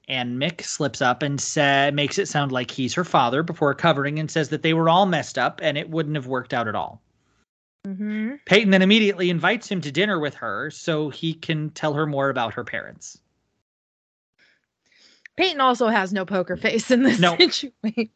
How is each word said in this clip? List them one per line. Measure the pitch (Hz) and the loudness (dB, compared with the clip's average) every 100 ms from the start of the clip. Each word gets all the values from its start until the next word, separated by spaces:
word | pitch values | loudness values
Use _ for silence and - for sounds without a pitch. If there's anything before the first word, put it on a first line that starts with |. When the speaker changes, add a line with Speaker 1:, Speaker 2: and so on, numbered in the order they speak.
| _ | _
Speaker 1:
and | 131 123 123 | -6 -4 -2
Mick | 151 170 | -4 -4
slips | - - 143 - | -10 -4 -4 0
up | 131 120 | 0 2
and | 147 139 | -2 -4
sa-, | - 160 143 139 143 | -4 0 4 4 2
makes | 143 143 - | 0 -2 -2
it | 196 | -2
sound | 151 143 | -2 -2
like | 127 123 | -2 -4
he's | - 127 | -4 -4
her | - | -2
father | 180 165 120 131 | 2 2 4 0
before | 170 165 147 | -2 0 0
covering | 135 170 143 139 151 | 2 2 2 0 -4
and | 156 | -2
says | 160 156 | -2 -2
that | 151 | -2
they | 160 | 0
were | 165 165 | 2 4
all | 170 196 | 4 4
messed | 160 - - | 2 -2 -2
up | 127 - | -2 0
and | 160 143 | -2 -2
it | 170 | -4
wouldn't | 160 151 151 | -4 -2 -4
have | 127 | -4
worked | 131 123 | -6 -2
out | 131 117 | -2 -2
at | |
all. | 101 76 - _ _ _ _ _ _ _ _ 196 | -4 -6 -10 _ _ _ _ _ _ _ _ -12
Speaker 2:
Mm-hmm. | 190 208 214 220 285 | -8 -6 -4 -6 -8
Speaker 1:
Peyton | - 214 214 | 2 2 6
then | 190 | 4
immediately | 185 220 208 185 180 | 6 6 4 2 -2
invites | 170 170 226 - | 0 0 -2 -4
him | 190 | -6
to | 147 | -4
dinner | 139 214 180 | -2 0 0
with | 147 | -4
her | - 117 101 143 | -6 -8 -8 -8
so | - - 156 151 | -8 -4 -2 -4
he | - 165 | -6 -6
can | 160 - 156 151 | -6 -6 -4 -4
tell | - 156 | -4 -4
her | 147 156 | -2 -2
more | 139 139 | -2 -2
about | 127 117 | -2 -4
her | 110 | -6
parents. | 117 95 50 - - - _ _ _ _ _ _ _ _ _ _ _ _ _ _ _ _ _ _ _ _ - - | -10 -10 -12 -18 -20 -20 _ _ _ _ _ _ _ _ _ _ _ _ _ _ _ _ _ _ _ _ -18 0
Speaker 2:
Peyton | 370 302 | 0 4
also | 262 247 233 | 2 4 2
has | 220 190 | 2 2
no | 196 185 | -2 0
poker | 196 175 180 | -2 -2 -2
face | 226 226 - | 0 0 2
in | 247 | 4
this | 262 226 | 6 6
Speaker 1:
No. | 175 170 | 4 6
Speaker 2:
<laughs> | |
situation. | 349 - 277 _ 220 220 220 | 2 2 -8 _ -6 -4 -6